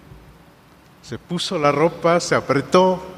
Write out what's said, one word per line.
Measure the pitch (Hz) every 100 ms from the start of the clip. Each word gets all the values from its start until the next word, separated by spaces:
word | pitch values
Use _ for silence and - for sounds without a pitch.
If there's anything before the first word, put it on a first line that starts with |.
| - - - - - _ _ _ _ _
se | - 117
puso | - 175 - 180
la | 147
ropa, | 139 165 - 170 175
se | - 127
apretó, | - 135 139 185 185 180 -